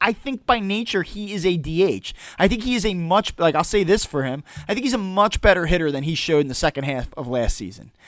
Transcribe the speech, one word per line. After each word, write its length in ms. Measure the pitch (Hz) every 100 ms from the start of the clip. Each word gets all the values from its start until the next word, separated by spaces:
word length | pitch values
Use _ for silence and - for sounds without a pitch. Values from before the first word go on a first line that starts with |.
I 120 | 208
think 320 | 220 277 254 -
by 120 | 240
nature 460 | 196 208 233 196
he 280 | 165 208 208
is 140 | 202 180
a 100 | 175
D 280 | 143 160
H. 280 | 190 98 - - - -
I 120 | 190
think 160 | 233
he 100 | 254
is 100 | 240
a 100 | 208
much, 440 | 180 165 196 208 -
like, 160 | 170
I'll 80 | 147
say 220 | 170 208
this 200 | 175 208
for 200 | - 147
him, 180 | 135 135 - - -
I 60 |
think 80 | 226
he's 100 | 262
a 40 | 233
much 420 | 190 185 208 -
better 260 | 208 180 160
hitter 260 | 175 156
than 100 | 139
he 140 | 147 160
showed 240 | - 156
in 80 | 143
the 60 |
second 300 | 123 160 139
half 300 | 139 131 120 -
of 120 | 123
last 280 | 123 117 -
season. 360 | 92 - - _